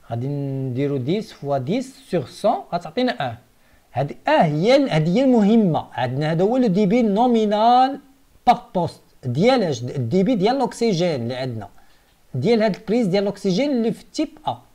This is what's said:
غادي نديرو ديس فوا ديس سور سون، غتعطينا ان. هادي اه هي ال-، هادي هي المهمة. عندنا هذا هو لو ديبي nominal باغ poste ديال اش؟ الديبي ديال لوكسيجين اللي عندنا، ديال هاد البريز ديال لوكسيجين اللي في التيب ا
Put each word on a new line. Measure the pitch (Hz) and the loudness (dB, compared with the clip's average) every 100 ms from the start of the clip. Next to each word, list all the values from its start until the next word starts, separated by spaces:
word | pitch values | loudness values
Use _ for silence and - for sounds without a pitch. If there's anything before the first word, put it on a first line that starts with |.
| _ | _
غادي | 117 131 | -6 -6
نديرو | 143 139 135 135 123 143 143 | -6 -6 -6 -4 -2 -2 -2
ديس | 123 208 214 | -2 -4 -6
فوا | - 139 139 | -12 -6 -4
ديس | 127 233 262 - - | -2 -4 -6 -16 -6
سور | 180 123 | -6 -6
سون، | - 311 392 - | -4 -2 -2 -6
غتعطينا | 175 165 240 247 | -8 -6 -4 -2
ان. | - 131 117 _ _ _ _ _ | -2 -8 -8 _ _ _ _ _
هادي | 123 143 - - | -6 -6 -4 0
اه | |
هي | 302 170 151 202 269 | 2 2 2 2 4
ال-، | 269 | 2
هادي | 156 156 190 | 0 0 2
هي | |
المهمة. | 269 247 202 226 196 147 - | 4 4 6 4 4 0 -4
عندنا | - 123 131 151 | -6 -4 -2 -2
هذا | 165 | 0
هو | 190 254 | 0 2
لو | 247 | 2
ديبي | 175 202 240 | 2 2 2
nominal | 226 196 247 226 214 208 226 247 262 277 _ _ _ _ 247 | 2 2 2 2 2 2 4 4 2 -2 _ _ _ _ 0
باغ | 233 - | 0 0
poste | 185 170 - _ _ | -4 -4 -8 _ _
ديال | 127 120 226 262 | -6 2 2 4
اش؟ | 180 127 | 0 -4
الديبي | 123 143 117 180 196 | -6 -6 -2 0 2
ديال | 240 202 269 | 2 0 0
لوكسيجين | 247 - 233 165 180 143 | -4 -2 -2 0 0 -2
اللي | 117 | -6
عندنا، | 127 131 110 98 - _ _ _ _ _ | -6 -8 -8 -12 -20 _ _ _ _ _
ديال | 127 160 233 | -4 0 2
هاد | 220 180 | 0 -2
البريز | - 233 208 | -2 -2 0
ديال | 196 | 0
لوكسيجين | 202 196 202 180 294 | -2 -4 -4 -2 0
اللي | 254 226 | 0 -2
في | - | -4
التيب | - - 311 - - | -10 -8 -8 -6 -8
ا | 117 _ | -8 _